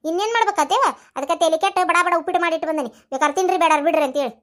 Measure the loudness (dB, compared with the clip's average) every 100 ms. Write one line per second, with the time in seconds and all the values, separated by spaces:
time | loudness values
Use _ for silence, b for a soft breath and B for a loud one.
0 | -4 -4 -2 0 0 0 0 2 0 -2
1 | B -10 -4 0 2 2 0 0 0 2
2 | 2 0 0 -2 -2 -2 -2 -4 -6 b
3 | b -2 0 2 0 2 2 2 2 2
4 | 0 -2 -4 -8